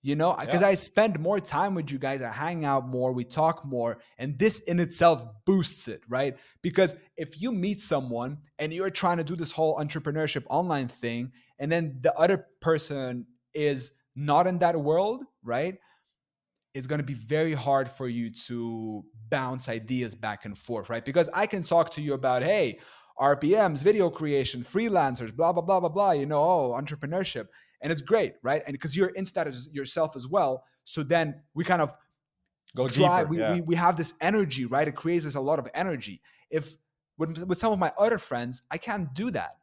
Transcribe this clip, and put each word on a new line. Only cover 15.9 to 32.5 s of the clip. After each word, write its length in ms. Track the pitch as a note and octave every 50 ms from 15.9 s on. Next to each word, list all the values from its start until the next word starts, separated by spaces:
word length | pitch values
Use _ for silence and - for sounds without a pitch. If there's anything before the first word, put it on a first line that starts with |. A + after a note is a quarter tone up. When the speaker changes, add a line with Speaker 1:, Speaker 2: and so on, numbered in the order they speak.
| _ _ _ _ _ _ _ _ _ _ _ _ _ _ _ _
Speaker 1:
It's 140 | _ C3+ C3
gonna 160 | C3 D3+ D3
be 120 | C#3 B2+ C#3
very 380 | A#2+ A2 A2 D3 D#3 D#3+ E3
hard 380 | D#3 C#3 A#2 C#3 C#3 C3+ C3+ B2+
for 180 | - - C3+ B2
you 220 | A#2 A#2+ A#2 A2+ A2 - -
to 580 | - A#2+ A#2+ A#2 A#2 A2+ A2+ A2+ A2 G#2+ G#2 G2 _ _ A2+ A2 A2
bounce 400 | - C3+ C3 B2+ C3 B2+ B2 C3
ideas 460 | A#2 A2+ A2 A2 B2+ B2+ C#3 A2 G#2
back 300 | G#2 A2+ G#2+ G#2 - -
and 120 | G#2+ G2+
forth, 320 | - - - A#2+ G#2+ F#2 -
right? 160 | A#2 A#2 -
Because 240 | C#3 C3+ F3 E3 - -
I 120 | F#3 G#3
can 160 | G#3+ - F#3+
talk 280 | E3 - E3 E3+ D#3+ -
to 100 | - D3+
you 120 | D3+ D3 C#3
about, 280 | B2+ C3 C3 B2+ B2+
hey, 380 | B2+ D#3+ G#3 G#3+ E3 B2 F#2+ - - - - - _ _ _ -
R 180 | C3 C#3 C#3+
P 140 | C#3 D3 D3+
Ms, 320 | F#3+ A3 G#3 F3+ D#3 C3+
video 260 | C#3+ G3 A3 G#3+ F#3+ E3+
creation, 540 | - - D#3 D3+ C#3+ C#3 C3 - - B2
freelancers, 720 | A#2 - - G3+ A3+ A#3 G3+ F3+ D3 C3+ B2 B2 B2 A2 A2
blah, 160 | C3 E3 E3+
blah, 100 | F3+ E3+
blah, 160 | E3 F3 G3 F#3
blah, 120 | F3 E3+
blah, 220 | D3+ G3 G3+ G3
you 120 | E3+ D3 C#3
know, 180 | D3 D3+ D3
oh, 300 | D3+ E3+ F#3 E3+ C#3 B2 A#2+ B2
entrepreneurship. 680 | C#3+ D3 D3+ D3 - C#3+ E3 F#3 F#3+ F3+ - B2 G#2 - _ - _ _ _ _
And 100 | - D3
it's 100 | E3 D3+
great, 340 | C3+ - G#3+ A3 F3+ - - _
right? 200 | - B2 C#3 D#3 -
And 120 | D3+ C#3 C#3
'cause 160 | - D#3 C3+
you're 120 | F3+ F#3+ F#3
into 240 | F#3 F#3+ F#3+ F#3 -
that 120 | F#3 D#3+
as, 220 | D3+ B2+ B2 B2 D3+
yourself 420 | D3+ C#3+ C#3 C3 - E3+ D#3+ D#3 -
as 120 | C#3 A#2+ C3
well. 360 | E3 G3+ E3+ C3+ C3 B2+ _ _ _ _ _
So 180 | - - D#3+
then 400 | D3+ C3 E3+ E3+ D#3+ D3+ C3+ - _ _
we 120 | _ D3+ E3+
kind 180 | F#3 F#3 E3+
of 120 | D3+ C#3+ - _ _ _ _ _ _ _ _ _ _ _